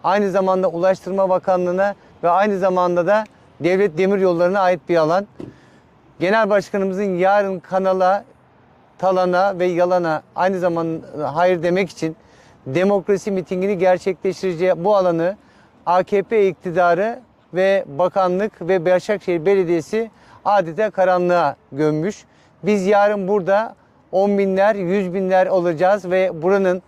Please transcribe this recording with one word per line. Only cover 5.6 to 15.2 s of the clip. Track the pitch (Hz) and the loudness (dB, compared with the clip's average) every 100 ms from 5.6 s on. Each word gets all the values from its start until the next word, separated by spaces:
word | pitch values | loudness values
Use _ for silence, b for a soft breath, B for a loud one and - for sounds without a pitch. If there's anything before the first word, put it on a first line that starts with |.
| B B B _ _ - | B B B _ _ -6
Genel | 175 220 208 | 0 2 2
Başkanımızın | 208 185 202 190 185 208 175 | 0 0 -4 -4 -2 -4 0
yarın | 185 208 196 185 | 2 2 0 -6
kanala, | - 190 190 190 185 196 - _ _ _ _ _ _ _ | -4 -2 0 2 2 0 -4 _ _ _ _ _ _ _
talana | 185 185 180 180 202 185 | 0 2 2 2 0 0
ve | 180 | -2
yalana | 170 175 180 170 156 _ - | 0 2 2 0 -4 _ -2
aynı | 185 185 | -2 0
zamanda | 175 170 165 160 - 143 151 147 | -2 -2 -4 -6 -10 -8 -4 0
hayır | 180 180 | 0 2
demek | 170 180 190 | 0 -2 -4
için | - 160 160 b b b b - | -6 -8 -8 b b b b -6
demokrasi | 139 190 202 165 196 - | -2 0 0 0 -4 -2
mitingini | 190 - 185 196 190 | -6 -4 -4 -4 0
gerçekleştireceği | 185 180 196 185 190 175 190 160 185 190 | 0 0 -2 -4 -6 -4 -6 -2 0 0
bu | 180 202 | 2 2
alanı | 185 165 | 2 0